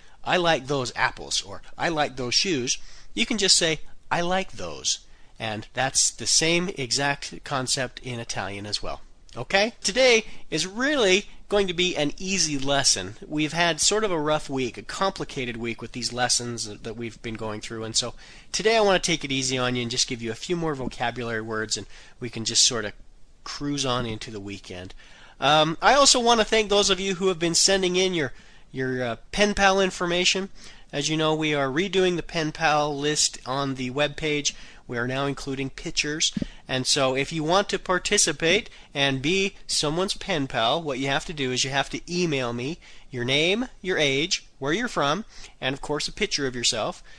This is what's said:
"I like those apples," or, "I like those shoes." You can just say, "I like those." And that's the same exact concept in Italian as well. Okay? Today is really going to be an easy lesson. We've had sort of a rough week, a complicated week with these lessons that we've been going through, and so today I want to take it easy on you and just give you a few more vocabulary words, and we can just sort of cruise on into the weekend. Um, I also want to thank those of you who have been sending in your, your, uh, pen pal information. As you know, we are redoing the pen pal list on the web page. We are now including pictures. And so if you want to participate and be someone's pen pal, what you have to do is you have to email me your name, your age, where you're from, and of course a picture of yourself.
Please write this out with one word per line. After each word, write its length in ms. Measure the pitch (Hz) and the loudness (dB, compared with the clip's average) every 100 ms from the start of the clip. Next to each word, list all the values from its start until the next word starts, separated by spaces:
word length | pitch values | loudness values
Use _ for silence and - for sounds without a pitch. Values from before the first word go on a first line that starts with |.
| - - | -14 -10
"I 120 | 120 175 | 0 2
like 280 | 170 151 131 | 4 2 2
those 260 | 143 123 - | -2 -2 0
apples," 440 | 123 - 71 - | 0 0 -4 -4
or, 220 | 95 95 - - | -4 -10 -12 -4
"I 100 | 165 | -2
like 280 | 156 135 131 | 0 0 -2
those 180 | 123 | 0
shoes." 440 | - 196 143 120 - - - - | 0 2 0 0 -4 -6 -12 -8
You 100 | - | -2
can 140 | 226 220 | 0 2
just 180 | 190 - | 4 4
say, 240 | 165 151 - - - | 4 0 -4 -10 -4
"I 120 | 151 | -2
like 300 | 175 190 190 | 0 0 -2
those." 460 | - 87 67 - - - - - - | -6 -8 -6 -4 -4 -8 -20 -20 -8
And 280 | 113 107 - | -6 -4 -6
that's 380 | 127 135 - - | -2 0 2 0
the 160 | - 113 | 0 0
same 460 | - 160 175 175 - | 2 4 2 0 -4
exact 680 | 123 135 143 143 - - | -2 0 0 -2 -6 -12
concept 560 | - 139 127 139 123 - | -4 -2 0 -2 -2 -8
in 180 | 127 120 | -10 -8
Italian 480 | 113 120 95 101 104 | -6 -6 -4 -6 -6
as 160 | 98 | -4
well. 200 | 92 - - - - 120 | -4 -6 -12 -18 -14 -12
Okay? 380 | 127 196 220 - | 0 2 2 -2
Today 420 | - 196 262 226 - - - | -2 4 4 4 2 -8 -4
is 160 | 156 185 | -4 -4
really 600 | 208 269 294 196 190 - - - | -2 0 2 4 4 2 -10 -2
going 180 | 202 190 | 0 2
to 80 | |
be 220 | 170 180 - | 0 0 0
an 160 | 147 - | -2 -2
easy 420 | 190 190 156 139 | -2 0 0 0
lesson. 580 | 135 139 - 101 95 - - | 2 2 4 2 -2 -10 -6
We've 260 | 151 151 | -2 0
had 280 | 165 170 156 | 2 0 2
sort 220 | - 208 | 2 2
of 80 | 214 | 2
a 80 | 165 | 0
rough 300 | 151 151 - | 0 0 -2
week, 300 | 135 123 104 | -2 -2 -4
a 40 | |
complicated 720 | - - 196 196 147 139 123 113 | -10 -2 -2 -2 -6 -6 -6 -4
week 260 | 117 113 | -6 -6
with 100 | 117 | -8
these 200 | 127 110 | -6 -6
lessons 540 | 120 123 - 120 117 107 | -2 0 0 -2 -6 -8
that 300 | 101 113 110 | -10 -10 -8
we've 240 | 117 - | -10 -8
been 140 | 120 | -10
going 260 | 110 110 107 | -6 -6 -6
through, 240 | - 113 | -8 -8
and 120 | 110 - | -4 -2
so 180 | 117 - - - - | -2 -8 -16 -20 -8
today 260 | - 202 226 | 0 2 4
I 40 | |
want 200 | 202 180 | 6 4
to 60 | - | 2
take 180 | 160 | -2
it 60 | 143 | 0
easy 280 | 135 131 131 | -2 0 0
on 180 | 123 123 | 0 0
you 60 | |
and 80 | 117 | -2
just 180 | 123 - | -2 -2
give 140 | 123 | -2
you 80 | 113 | -6
a 60 | 110 | -6
few 200 | - 175 | -4 -2
more 180 | 160 | -2
vocabulary 680 | 135 120 - 120 120 117 113 | -2 -6 -2 -4 -2 -4 -4
words, 340 | 110 110 110 107 | -4 -4 -2 -4
and 100 | 98 - - - | -6 -14 -18 -10
we 120 | 123 | -8
can 140 | 120 | -6
just 200 | 113 113 | 0 4
sort 200 | - 120 | 4 2
of 80 | 104 - - - - - | -4 -8 -16 -20 -20 -16
cruise 400 | - - 143 143 | -14 -6 -4 -2
on 220 | 135 123 120 | 0 0 -2
into 240 | 107 - | -6 -8
the 100 | 107 | -10
weekend. 540 | 101 98 - 90 95 - - - - - | -10 -10 -12 -12 -12 -14 -18 -20 -20 -2
Um, 380 | 139 156 156 160 | 4 6 4 4
I 120 | 190 | 6
also 240 | 269 269 254 | 8 6 6
want 220 | 233 226 | 6 4
to 40 | |
thank 260 | 208 220 208 | 4 2 4
those 200 | 202 196 | 4 4
of 80 | 185 | 2
you 180 | 196 180 | 0 0
who 120 | 190 | 0
have 100 | 165 | 2
been 160 | 170 | 2
sending 420 | 160 - 196 180 180 | 4 4 4 4 2
in 180 | 190 | 2
your, 180 | 175 131 - - - - | 2 -2 -4 -16 -20 -12
your, 300 | 135 131 127 | -6 -4 -2
uh, 140 | 123 113 - | -4 -6 -6
pen 240 | - 208 | 2 2
pal 260 | 202 196 196 | 6 4 6
information. 680 | 190 - 175 175 180 190 196 - - - - | 2 0 0 2 2 2 -2 -10 -16 -18 -8
As 160 | 147 147 | -4 -2
you 80 | 156 | 2
know, 180 | 156 | 2
we 200 | 156 156 | 2 2
are 140 | 147 135 | 2 0
redoing 480 | 139 196 185 185 170 | 0 0 2 4 2
the 60 | |
pen 300 | - 170 156 | -2 -2 -2
pal 440 | - 160 151 147 139 | 4 6 6 4 2
list 420 | 147 151 - - | 2 4 2 0
on 300 | - 135 139 | -4 0 0
the 160 | 131 127 | 0 -2
web 260 | 135 147 - | 2 0 0
page. 380 | 156 147 139 - - - - | -2 0 -2 -4 -12 -16 -6
We 120 | 120 | -2
are 100 | 123 | 0
now 160 | 131 | 0
including 460 | 143 135 - 135 135 | 0 -2 -6 -4 -6
pictures. 600 | - 170 - 147 156 - - - - - | -6 -4 -2 -2 -2 -2 0 -4 -8 -4
And 180 | 131 131 | -2 2
so 300 | 151 131 131 | 2 4 2
if 160 | 139 | -2
you 100 | 165 | -2
want 280 | 151 190 202 | 2 2 2
to 80 | 190 | -2
participate 880 | - 180 - 208 - 143 160 202 - - - | 0 0 2 2 2 2 2 2 0 -12 -8
and 300 | 143 139 135 | 0 0 2
be 340 | 139 190 196 - - | 2 2 0 -4 -4
someone's 480 | - 147 170 196 | -2 0 0 -2
pen 320 | - - 165 135 | -4 -2 -2 0
pal, 360 | 123 113 160 | 0 2 0
what 160 | 156 127 | -2 -2
you 100 | 139 | 0
have 160 | 143 | 0
to 80 | - | -2
do 180 | 151 131 | -4 -2
is 140 | 127 | 0
you 60 | 131 | 0
have 180 | 139 135 | 0 0
to 120 | 127 - | -6 -4
email 400 | 175 175 143 123 | -2 0 0 -2
me 260 | 120 131 175 - - - | -2 -4 -8 -12 -20 -10
your 140 | 123 | -4
name, 440 | 120 139 165 214 254 - | 0 2 2 2 -2 -6
your 180 | 185 151 | -2 2
age, 480 | 147 135 175 - - - | 2 2 0 -4 -6 -6
where 160 | 135 | -2
you're 120 | 185 254 | -2 -2
from, 380 | 180 143 170 - - - - | 0 0 0 -4 -14 -16 -6
and 140 | 135 | -4
of 80 | 139 | -4
course 260 | - 151 - | -4 -4 -4
a 60 | |
picture 340 | - 208 - 135 | -4 -2 0 -2
of 80 | |
yourself. 480 | 120 120 113 131 - - | 0 0 0 -2 -4 -14